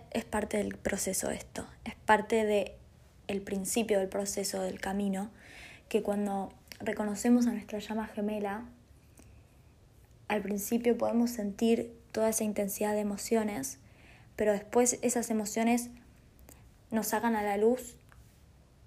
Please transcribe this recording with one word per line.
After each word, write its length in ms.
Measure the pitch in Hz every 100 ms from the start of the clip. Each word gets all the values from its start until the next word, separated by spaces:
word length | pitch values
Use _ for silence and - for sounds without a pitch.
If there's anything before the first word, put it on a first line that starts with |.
| -
es 120 | 220
parte 340 | - 214 208 214
del 200 | 202 196
proceso 520 | - 190 - 185 -
esto, 380 | - - - - -
es 120 | - -
parte 500 | - 214 208 226 214
de 300 | 208 - - - - - - -
el 140 | 196
principio 580 | 196 196 190 240 214 196
del 80 | 190
proceso 540 | 202 202 - 196 190
del 180 | 185 190
camino, 500 | 196 196 202 190 214 - - - - - -
que 120 | 214
cuando 500 | 214 202 208 196 190 - - -
reconocemos 680 | 214 214 208 208 247 247 240
a 40 |
nuestra 280 | 208 - 208
llama 280 | - 220 214
gemela, 560 | - 208 208 202 208 240 - - - - - - - - - - - - - - - -
al 120 | 208
principio 560 | 196 202 - 233 240 233
podemos 340 | 214 233 240
sentir 680 | - 202 196 226 233 - - -
toda 180 | - 220
esa 140 | 220
intensidad 500 | 214 208 202 - 208
de 60 | 214
emociones, 800 | 208 202 - 226 214 208 269 - - - - - - -
pero 180 | 214
después 460 | 202 208 240 247 -
esas 280 | 240 240 226
emociones 600 | 220 208 226 226 240 240 - - - - - - - - - -
nos 160 | 220 208
sacan 280 | 214 233 220
a 80 |
la 140 | 208 202
luz 380 | 220 254 - - - - - - - - - -